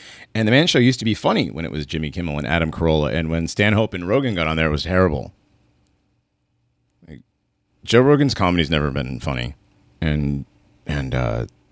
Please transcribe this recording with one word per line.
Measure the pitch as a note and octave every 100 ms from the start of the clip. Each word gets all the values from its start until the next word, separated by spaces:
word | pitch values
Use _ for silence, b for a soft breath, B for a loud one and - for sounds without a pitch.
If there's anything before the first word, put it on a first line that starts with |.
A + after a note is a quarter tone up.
| B B B
and | A2+ A2
The |
Man | C3 F3
Show | C#3+
used | B2 B2
to |
be | A2
funny | G2+ - G#3+ G2+
when | C#2+
it | D#2+
was | D2+ C#2+
Jimmy | D#2+ D#2
Kimmel | F2+ E2+ D2
and | C2+
Adam | E2 D#2+
Carolla, | - E2 D#2 D2
and | D2 D#2+
when | E2 E2
Stanhope | - G#2 G#2 A2
and | F2+ F2
Rogan | C3 C3
got | F2+ D#2+
on | D#2+
there, | D#2+
it |
was | D2+
terrible. | E2 F#2 F#2 C#2 G1+ - _ _ _ _ _ _ _ _ _ _ _ _ _ _ _ _ -
Like, | C#2 - _ _ _ _ _
Joe | - A#2
Rogan's | C3+ C#3+ C#3+
comedy's | - F#2 F2 D2+
never | D2+ D2
been | C#2 C2 B1+
funny, | D2 C2 A#1+ - _ _ _ -
and, | D#2 D2+ C#2+ C#2+ - _ _ _ -
and, | D2 C2
uh, | B1+ A#1 A1+ G#1+ _ _